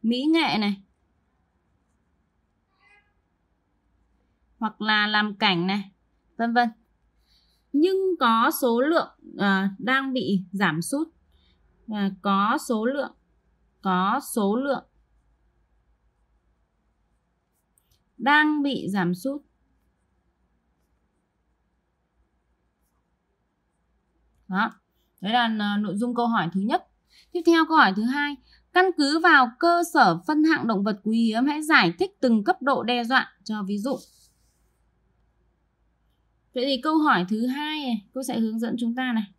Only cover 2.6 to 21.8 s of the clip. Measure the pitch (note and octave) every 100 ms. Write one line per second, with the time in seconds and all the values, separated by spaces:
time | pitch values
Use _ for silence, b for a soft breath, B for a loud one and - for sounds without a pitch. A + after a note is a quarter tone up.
2.6 | _ G4 C6+ G#5 G#5 _ _ _ _ _
3.6 | _ _ _ _ _ _ _ _ _ _
4.6 | A3 - G#3+ G#3+ G#3 G#3+ G#3+ G3+ G#3+ F3+
5.6 | F3+ G3+ G3 _ _ _ _ _ A#3 A#3
6.6 | A#3+ A3+ _ _ _ _ _ _ _ _
7.6 | _ C#4 E4+ F#4+ F#4+ E4+ B3 A3+ B3 D#4
8.6 | C4 A#3 C#4 E4 - _ - - G3+ G3
9.6 | G3 G3 G#3+ C4 C4+ C4 F3+ G3 F#3 G3
10.6 | G3 D#3 E3+ C#4 D#4+ _ _ _ _ _
11.6 | _ _ - G#3+ G3 F#3+ G3+ G3 G3+ C#4
12.6 | - A3+ A3+ C#4+ C4 _ _ _ _ _
13.6 | _ _ G3 F3+ F#3+ B3 - - G3 A3
14.6 | C#4 C4 - _ _ _ _ _ _ _
15.6 | _ _ _ _ _ _ _ _ _ _
16.6 | _ _ _ _ _ _ _ _ _ _
17.6 | _ _ _ _ _ _ A3+ D4 D4+ D4+
18.6 | C#4+ C4 - G3 F3 F3+ C4 C#4+ _ _
19.6 | _ _ _ _ _ _ _ _ _ _
20.6 | _ _ _ _ _ _ _ _ _ _
21.6 | _ _